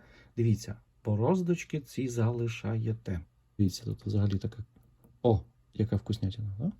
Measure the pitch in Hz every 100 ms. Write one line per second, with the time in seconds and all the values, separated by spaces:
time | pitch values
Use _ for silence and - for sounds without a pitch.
0 | - - - - 113 98 - 101 _ _
1 | - 104 123 185 175 170 - 151 - -
2 | 135 117 113 120 117 113 107 113 113 110
3 | - 87 - _ _ - 95 - 107 104
4 | 104 104 101 101 110 - - _ _ _
5 | - _ 120 98 - _ _ - 110 101
6 | - 107 98 - 107 98 165 -